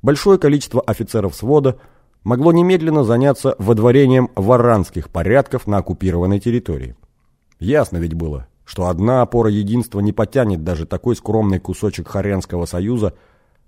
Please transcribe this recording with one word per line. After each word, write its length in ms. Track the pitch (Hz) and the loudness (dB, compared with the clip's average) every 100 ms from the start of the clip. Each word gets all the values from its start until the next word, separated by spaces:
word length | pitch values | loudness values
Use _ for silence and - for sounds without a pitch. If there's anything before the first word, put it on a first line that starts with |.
большое 360 | 120 147 202 185 | -2 2 2 4
количество 440 | 147 147 - 120 | 4 0 -2 -4
офицеров 540 | - 107 104 110 98 - | -2 -4 -4 -4 -4 -6
свода 440 | 113 151 135 - - _ _ _ | 0 2 2 -2 -12 _ _ _
могло 300 | 98 123 160 | -4 0 4
немедленно 500 | 170 180 185 160 151 | 4 4 2 2 0
заняться 520 | 113 117 139 131 135 - | 2 2 2 0 -2 -2
водворением 720 | 98 110 120 135 135 131 123 - | 0 2 4 4 6 4 2 -2
варанских 760 | 98 123 120 110 87 87 - | 2 4 4 2 0 -8 -8
порядков 580 | 87 85 131 135 127 - | -4 2 2 2 -4 -2
на 100 | 101 | -2
оккупированной 640 | 95 82 92 87 90 101 | -2 -4 -2 0 0 0
территории. 560 | 120 117 - 71 64 - _ _ _ _ _ _ | 0 -4 -4 -8 -10 -16 _ _ _ _ _ _
Ясно 380 | 90 147 120 85 | 0 0 0 -4
ведь 160 | 85 | -4
было, 340 | 82 80 69 - _ | -4 -6 -8 -12 _
что 240 | - - 90 | -14 -6 -4
одна 340 | 85 110 127 | 0 0 2
опора 280 | 117 120 110 | 2 2 0
единства 500 | 104 101 120 113 101 | 0 -2 -2 -4 -2
не 140 | 101 | -2
потянет 500 | 101 104 135 110 87 | -2 -2 0 0 -2
даже 220 | 82 80 80 | -4 -6 -6
такой 300 | 92 123 110 | -4 -4 -4
скромный 440 | - 110 104 92 | -2 0 0 -2
кусочек 480 | - 87 104 90 82 | -4 -6 -6 -6 -8
Хоренского 580 | 101 101 95 - 87 85 | -6 -2 -4 -4 -8 -6
союза, 480 | 90 101 120 98 - _ _ _ _ | -6 -4 -2 -4 -6 _ _ _ _